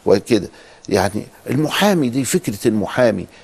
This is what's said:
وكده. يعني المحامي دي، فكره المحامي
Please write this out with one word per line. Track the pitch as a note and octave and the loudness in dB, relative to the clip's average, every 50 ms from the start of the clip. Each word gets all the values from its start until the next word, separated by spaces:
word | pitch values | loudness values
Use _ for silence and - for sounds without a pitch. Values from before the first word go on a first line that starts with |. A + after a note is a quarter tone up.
| - | 2
وكده. | - F#2+ G2 - - A#2+ G2+ E2+ - - - - - - - - - | 2 2 2 2 2 0 0 0 -2 -12 -16 -20 -20 -20 -18 -8 -2
يعني | - G2+ F#2 G2+ G2 G#2+ - - - - - - | 0 0 0 0 -2 -6 -10 -10 -16 -14 -8 -4
المحامي | A#2+ C3+ D#3 C#3+ - - F#3+ G#3+ G3 E3+ C#3 A#2+ | -2 -2 -2 -2 -2 0 2 2 2 2 0 0
دي، | A2+ C#3 B2+ | -2 -2 -2
فكره | - - F3+ - - G#2+ G2 - B2 | -2 -2 -2 -2 -4 -6 -2 0 0
المحامي | A2 G#2+ F#2 - - C3 B2+ A#2 G2+ F#2 E2+ - - - | 0 0 -2 -2 0 2 2 2 2 0 -6 -12 -16 -20